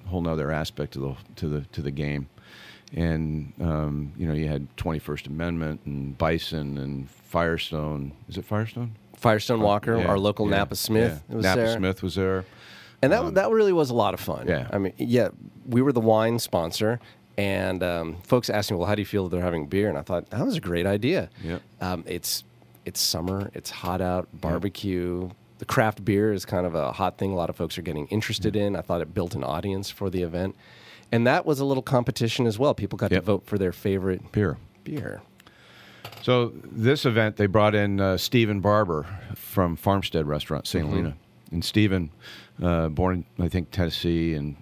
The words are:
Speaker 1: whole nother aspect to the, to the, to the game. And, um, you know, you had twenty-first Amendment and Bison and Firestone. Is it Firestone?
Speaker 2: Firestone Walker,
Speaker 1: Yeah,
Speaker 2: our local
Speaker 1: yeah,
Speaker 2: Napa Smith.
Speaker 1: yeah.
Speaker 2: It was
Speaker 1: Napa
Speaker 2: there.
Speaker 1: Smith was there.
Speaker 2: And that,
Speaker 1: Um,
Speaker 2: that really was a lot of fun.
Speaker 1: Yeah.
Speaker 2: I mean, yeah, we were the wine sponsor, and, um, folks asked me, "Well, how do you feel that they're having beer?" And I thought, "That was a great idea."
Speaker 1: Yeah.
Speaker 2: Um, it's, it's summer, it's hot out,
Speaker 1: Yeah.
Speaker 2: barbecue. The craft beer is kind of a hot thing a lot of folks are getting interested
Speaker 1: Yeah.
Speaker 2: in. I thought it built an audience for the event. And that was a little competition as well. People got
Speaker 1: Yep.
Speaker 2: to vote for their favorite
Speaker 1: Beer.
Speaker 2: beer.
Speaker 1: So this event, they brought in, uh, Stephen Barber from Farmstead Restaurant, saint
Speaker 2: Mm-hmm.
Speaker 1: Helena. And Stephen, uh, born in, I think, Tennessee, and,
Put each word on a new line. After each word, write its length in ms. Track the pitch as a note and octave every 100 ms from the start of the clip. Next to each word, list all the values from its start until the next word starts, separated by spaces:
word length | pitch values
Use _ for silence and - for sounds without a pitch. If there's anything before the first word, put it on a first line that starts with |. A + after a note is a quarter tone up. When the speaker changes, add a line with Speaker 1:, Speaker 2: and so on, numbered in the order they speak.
| F2+
Speaker 1:
whole 140 | F2+
nother 280 | E2+ D#2+ D2
aspect 440 | D#2 D2+ - D2
to 40 | C#2
the, 160 | C#2 B1+ - -
to 120 | D#2+
the, 120 | D2 C#2
to 100 | -
the 80 | C#2+
game. 380 | C#2 D2 C#2+ C#2 - - - - - -
And, 580 | - E2+ D#2+ D#2+ D#2 D2 -
um, 520 | E2 D2+ D2+ D2 C#2+ -
you 100 | E2
know, 60 |
you 140 | D2+ D#2
had 280 | C#2+ C#2+ -
twenty-first 500 | F2 D#2 D2 D2 -
Amendment 540 | D2+ E2+ E2+ D#2 D2+
and 320 | D2 C#2+ C#2 C2+
Bison 640 | D#2+ E2 - E2 C#2+ C#2
and 320 | C#2 C#2 C2+
Firestone. 1040 | - - E2+ E2+ E2 - D#2+ D2+ D2+ C#2 C#2 -
Is 100 | F#2
it 60 |
Firestone? 500 | - G#2+ A2+ - A#2+ G#2+ - -
Speaker 2:
Firestone 440 | A#2+ G#2+ - A#2
Walker, 380 | G#2 G#2 A#2 A2+
Speaker 1:
Yeah, 80 | G#2+
Speaker 2:
our 120 | G2+
local 300 | G2+ G#2 G#2+
Speaker 1:
yeah, 100 | G2
Speaker 2:
Napa 180 | G2+ G2
Smith. 460 | - A2 A#2 D2+ -
Speaker 1:
yeah. 60 |
Speaker 2:
It 20 | A2+
was 60 |
Speaker 1:
Napa 160 | F#2+ F#2
Speaker 2:
there. 140 | A2+ A2+
Speaker 1:
Smith 260 | F#2 F#2+
was 120 | F#2
there. 300 | E2+ F#2+ F#2+ F#2 - - - - -
Speaker 2:
And 100 | C3+
that, 100 | F#3
Speaker 1:
Um, 100 | -
Speaker 2:
that 160 | F3 G#3
really 220 | A3 G3+
was 180 | F3 C#3
a 40 |
lot 200 | A#2+ G#2
of 60 | F2+
fun. 260 | - C2+ B1
Speaker 1:
Yeah. 220 | D#2 B1+
Speaker 2:
I 60 | G2+
mean, 140 | G2 -
yeah, 300 | A#2+ A#2+ G2+ - - - -
we 140 | A#2+
were 100 | C#3
the 80 | A#2+
wine 380 | A2 A2 A2+ A#2
sponsor, 640 | - F#2 E2 - A2 A#2+ - - _ -
and, 460 | G2+ F#2+ F#2+ F#2
um, 340 | F2+ E2+ D#2+ E2+
folks 260 | - B2 -
asked 220 | G#2+ G2+
me, 60 | F2+
"Well, 100 | F2
how 80 |
do 80 | G#2
you 40 | G2
feel 180 | G#2 F#2
that 20 | F2
they're 80 |
having 220 | F2+ E2+ C#2+
beer?" 220 | F#2+ G#2
And 100 | D2
I 40 |
thought, 280 | - F2 -
"That 140 | G2+ A3+
was 100 | G3
a 40 |
great 260 | F#2 E2+ F#2+
idea." 420 | G#2 B2 F3+ F2+ -
Speaker 1:
Yeah. 160 | E2 F2 - -
Speaker 2:
Um, 240 | F#2 F2 -
it's, 380 | E2+ - - - _ _ -
it's 160 | - -
summer, 500 | - F2 F2 G2 G#2
it's 180 | - -
hot 300 | - F2 F#2
out, 280 | F2+ F2+ E2+
Speaker 1:
Yeah. 60 | E2
Speaker 2:
barbecue. 880 | D#2 E2+ G2 - G2+ F2+ F2+ F2 F#2 - _ -
The 60 | -
craft 380 | - A2 G#2
beer 280 | G2+ G2+ G#2+
is 120 | G2 -
kind 200 | F#2+ F2+
of 80 | D#2+
a 160 | C2+
hot 260 | - F#2 -
thing 140 | G2
a 20 | F#2
lot 140 | D#2+
of 60 | D#2+
folks 200 | E2 -
are 40 |
getting 240 | E2+ D2+ C#2+
interested 480 | G#2 G#2+ A2+ G#2+
Speaker 1:
Yeah. 80 | G#2 G2+
Speaker 2:
in. 100 | F#2+
I 40 |
thought 200 | - F2
it 100 | D#2
built 220 | F#2 F2+
an 80 | D#2+
audience 460 | C2 D#2 G2+ F#2+ G2
for 180 | - G2
the 140 | F2+
event. 320 | F2 F2 F#2+ - - - - - -
And 120 | A#2 A#2+
that 200 | E3 E3
was 140 | C3+
a 40 |
little 200 | C#3 C3
competition 640 | - B2+ B2 - A#2 - A#2+
as 120 | G#2
well. 160 | C#3+
People 220 | - G2+ G2+
got 160 | G2+
Speaker 1:
Yep. 80 | F#2
Speaker 2:
to 40 | F#2
vote 160 | G2 -
for 120 | G2+
their 120 | F#2
favorite 600 | - G#2 F#2+ F#2+ F#2 -
Speaker 1:
Beer. 240 | G#2+ F#2+ C#2 - _
Speaker 2:
beer. 380 | - D3+ - G1+ - - - - - - - - - -
Speaker 1:
So 300 | - B2 A#2+ B1
this 400 | - - A2+ -
event, 320 | B2+ A2+ A2 -
they 100 | G2+
brought 300 | G#2 G#2 G#2
in, 240 | G2+ G2
uh, 160 | G2 F#2
Stephen 440 | - B2+ G#2+ G2+
Barber 460 | G2 G#2 G2 D2+ E2 F#2+ - -
from 400 | - - F2 E2
Farmstead 500 | G2+ G2 - E2+ D2
Restaurant, 400 | D2 - D#2 -
saint 200 | F2+ D#2+
Speaker 2:
Mm-hmm. 40 | F#2+
Speaker 1:
Helena. 200 | E2 D2+ _ _ -
And 120 | E2+
Stephen, 460 | - G#2+ G#2 F#2 D#2+ - - - - -
uh, 280 | F2 E2+ D#2+
born 360 | D2 F#2 F2+ - -
in, 60 |
I 40 | E2+
think, 220 | F2+ D#2+
Tennessee, 640 | - E2+ - F2 E2+ E2
and, 220 | D2+ D2 C#2+